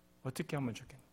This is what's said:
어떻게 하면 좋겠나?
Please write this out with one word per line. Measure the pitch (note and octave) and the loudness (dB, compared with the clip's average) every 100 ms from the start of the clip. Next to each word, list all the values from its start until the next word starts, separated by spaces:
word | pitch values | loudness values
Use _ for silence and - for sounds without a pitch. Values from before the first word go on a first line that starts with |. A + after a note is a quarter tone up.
| - - | -20 -6
어떻게 | C3 - E3+ D3 | -2 0 0 2
하면 | C3 | 2
좋겠나? | G#2 - - - | 0 -6 -16 -18